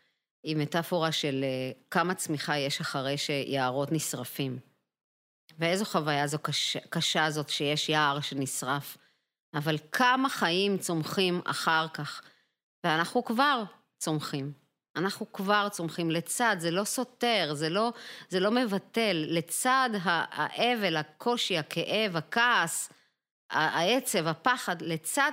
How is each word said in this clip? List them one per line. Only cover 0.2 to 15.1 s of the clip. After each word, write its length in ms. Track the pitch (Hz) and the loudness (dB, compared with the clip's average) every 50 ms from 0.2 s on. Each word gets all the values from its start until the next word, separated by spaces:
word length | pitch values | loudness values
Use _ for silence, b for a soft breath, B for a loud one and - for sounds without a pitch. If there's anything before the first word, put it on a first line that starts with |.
| b b _ _ | b b _ _
היא 140 | - 156 156 | -6 -2 0
מטאפורה 560 | 151 147 143 - 170 165 - 180 170 160 160 | 0 0 0 0 -2 0 0 0 2 2 2
של, 320 | 151 - - 147 135 135 139 | 0 0 0 0 0 0 -2
אה, 280 | 131 131 131 131 131 - - _ - | -2 -2 -2 -4 -4 -6 -10 _ -2
כמה 240 | - 180 170 180 180 | 0 2 2 2 0
צמיחה 440 | - - - 156 139 - 160 147 147 | -2 -2 -4 -4 -2 0 0 0 0
יש 220 | 135 143 - - | 0 -2 -2 -4
אחרי 380 | 160 - - 139 131 139 143 143 | -4 -4 -4 -2 -2 -2 -2 -2
שיערות 760 | - - 147 139 - - 135 135 131 127 127 139 143 135 | -2 -2 -2 -2 -2 -2 0 0 0 0 0 0 -2 0
נשרפים. 680 | 160 156 - - - 131 123 - - - 139 131 123 127 - _ _ _ _ _ _ _ _ _ _ _ _ _ _ _ _ - - 156 | 0 -2 -2 -4 -6 -6 -8 -8 -6 -6 -4 -4 -6 -8 -12 _ _ _ _ _ _ _ _ _ _ _ _ _ _ _ _ -18 -6 -2
ואיזו 260 | 165 170 185 190 214 | 0 0 2 0 0
חוויה 420 | - - 175 151 156 147 143 147 | 0 0 0 2 2 2 2 2
זו 120 | 143 151 151 | 0 0 -2
קשה, 420 | - 151 139 - - - - - - - | -2 -2 -2 -2 -2 -2 -2 -4 -6 -4
קשה 340 | - 170 160 - - 170 156 | -2 -2 0 2 2 2 2
הזאת 240 | 156 147 151 143 - | 2 0 -2 -4 -4
שיש 400 | - - 147 143 151 151 - - | -2 -2 0 0 0 0 0 2
יער 320 | 156 151 151 143 143 147 | 2 4 4 4 2 0
שנשרף, 760 | 143 - 139 139 135 131 - - - 127 139 139 135 - - - b b b b b b b _ _ _ - | -2 -4 -4 -4 -4 -4 -4 -4 -2 -2 -2 -2 -4 -8 -14 -18 b b b b b b b _ _ _ -6
אבל 220 | 147 143 160 156 151 - - | -4 0 0 -2 -2 -2 -2
כמה 360 | - - 247 247 254 254 262 - | 2 4 6 6 6 4 2 0
חיים 500 | - - 208 165 170 185 202 202 196 180 | 0 0 0 2 2 2 2 2 0 0
צומחים 640 | - - 170 160 151 - - 202 190 180 175 175 - | 0 -2 -2 -2 -2 0 2 2 2 2 2 0 -2
אחר 440 | - 139 - - 170 160 160 160 156 | -2 -4 -2 2 2 2 2 2 -2
כך, 340 | - - 147 - - - - b b b b b b b _ _ _ _ - | -4 -8 -8 -8 -10 -12 -14 b b b b b b b _ _ _ _ 0
ואנחנו 400 | 170 156 160 170 - - 247 240 | 2 2 2 2 0 0 -2 -2
כבר 400 | - 226 233 277 294 277 240 208 175 - - _ _ _ - | 0 2 2 4 4 2 0 -2 -6 -10 -16 _ _ _ -6
צומחים. 540 | - 170 156 151 - - - 139 135 147 143 - _ _ _ _ _ _ - | -2 -2 0 0 -2 -4 -6 -6 -6 -6 -10 -12 _ _ _ _ _ _ -6
אנחנו 360 | 147 175 202 | -4 -2 -2